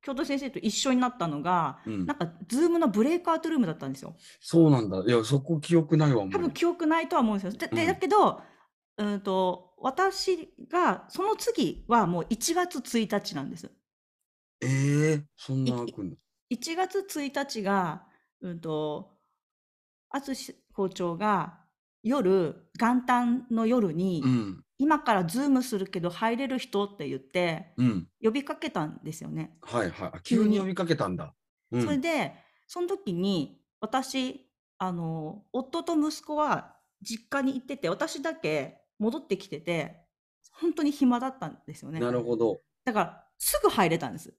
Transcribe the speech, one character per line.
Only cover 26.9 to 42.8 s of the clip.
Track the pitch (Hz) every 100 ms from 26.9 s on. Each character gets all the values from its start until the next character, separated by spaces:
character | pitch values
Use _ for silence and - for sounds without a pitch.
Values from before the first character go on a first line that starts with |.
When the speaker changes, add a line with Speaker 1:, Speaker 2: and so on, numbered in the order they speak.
| 202
Speaker 1:
て | 147
言 | 135
っ |
て、 | - 180 175 160 - -
Speaker 2:
う |
ん。 | 123 98 85 _
Speaker 1:
呼 | 220
び | 247
か | 277 311
け | 320
た | -
ん | 156 -
で | -
す | 160
よ | 151
ね。 | 156 156 _
Speaker 2:
は | - 120 95
い |
は | - 90
い。 | -
あ、 |
Speaker 1:
急 | - 233
に。 |
Speaker 2:
急 | 214
に | 214
呼 | 190
び | 185
か | 175
け | 151
た | 101
ん | 87
だ。 | 76 - _ _ _
う | 120
ん。 |
Speaker 1:
そ | 113
れ | 269
で、 | 330 311 165 - _ _ _
そ | 349
の | 349
時 | 392 -
に、 | 175 190 185 135 - _ _
私、 | 214 262 254 269 254 - _ _ _ _
あ | 185
の、 | 175 165 160 156 - _
夫 | 240 269 339
と | 339 330
息 | 302 302
子 | - 302
は | 302 170 - _ _ _
実 | - 226 _
家 | 277
に | 269
行 | 262
っ | -
て | 285
て、 | -
私 | 190 320 302
だ | 302 320
け | - 151 131 - _ _
戻 | 214 277
っ | -
て | 190
き | -
て | 151
て、 | 160 170 143 - _ _ _ _ _
本 | - 339
当 | 330
に | 294
暇 | 285 254 240
だ | 262
っ | 262
た | 156
ん | - -
で |
す | 151 135
よ |
ね。 | 160
Speaker 2:
な | 120
る | 123
ほ | 117 117
ど。 | 113 98 _ _